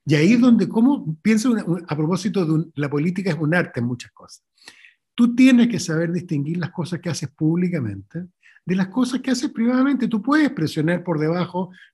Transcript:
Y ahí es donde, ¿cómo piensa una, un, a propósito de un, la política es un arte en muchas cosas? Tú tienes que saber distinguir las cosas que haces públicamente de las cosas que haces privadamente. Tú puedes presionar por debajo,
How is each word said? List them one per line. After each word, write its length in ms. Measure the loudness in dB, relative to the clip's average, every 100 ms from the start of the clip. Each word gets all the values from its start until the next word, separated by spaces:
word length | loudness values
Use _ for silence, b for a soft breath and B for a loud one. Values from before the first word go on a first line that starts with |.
| -2
Y 100 | 2
ahí 180 | 4
es 80 | 4
donde, 260 | 6 4 2
¿cómo 480 | 2 2 2 -2 -4
piensa 280 | 0 0 2
una, 140 | -2 -2
un, 200 | -4 -4
a 80 | -4
propósito 500 | -2 -2 -2 -2 0
de 60 |
un, 200 | 0 -2 -6
la 140 | -4
política 400 | -2 -2 -2 -4
es 80 | -2
un 160 | 0
arte 280 | 0 -2 -4
en 40 | -6
muchas 260 | -6 -12
cosas? 320 | _ -20 -20 _ _ b b b b _
Tú 220 | 0 0 6
tienes 320 | 6 8 4
que 120 | 2
saber 320 | -2 -2 -2
distinguir 460 | -4 -4 -4 -4 -4
las 140 | -6
cosas 300 | -6 -8 -6
que 80 | -6
haces 200 | -6 -8
públicamente 960 | -4 0 0 0 -2 -6 -8 -12 -14 -14 _ b b -4
de 100 | -2
las 120 | -2
cosas 320 | -2 -2 -2
que 100 | -2
haces 200 | -2 -4
privadamente. 560 | -2 0 2 2 0 0
Tú 140 | -2
puedes 280 | 0 2 2
presionar 520 | 0 -4 -2 0 -2
por 160 | -2 -2
debajo, 520 | -2 -2 -4 -6 -8 b b